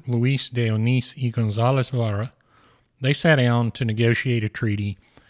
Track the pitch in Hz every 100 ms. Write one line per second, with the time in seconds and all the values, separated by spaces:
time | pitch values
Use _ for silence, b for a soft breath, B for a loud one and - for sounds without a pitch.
0 | 123 117 127 139 - 123 113 110 117 127
1 | - - 123 117 110 104 120 135 123 127
2 | 110 101 117 _ b b b b b -
3 | 131 143 165 147 123 120 117 - 117 107
4 | 117 117 135 117 110 - 113 104 101 98
5 | b b